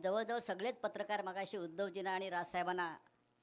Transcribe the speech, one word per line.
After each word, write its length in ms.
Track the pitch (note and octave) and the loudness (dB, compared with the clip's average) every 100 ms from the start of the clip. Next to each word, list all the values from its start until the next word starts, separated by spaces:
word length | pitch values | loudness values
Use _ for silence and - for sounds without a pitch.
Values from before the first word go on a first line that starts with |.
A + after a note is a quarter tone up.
जवळजवळ 340 | F#3 G#3 A3 A#3 | 2 4 2 0
सगळेच 360 | A3+ F#3 A3 | -2 -2 -2
पत्रकार 480 | B3 G#3 G3+ G3+ G#3 | 0 -2 -2 0 0
मगाशी 340 | F#3 F#3+ G3 G#3 | 0 -2 -2 -2
उद्धवजींना 540 | E3+ E3 G3+ F#3 F#3+ | -4 -2 -2 0 0
आणि 200 | F#3 F#3+ | 0 0
राजसाहेबांना 640 | F3 F3 F#3 F3 F3+ E3+ D#3 - _ _ _ | 0 0 0 2 2 0 -4 -14 _ _ _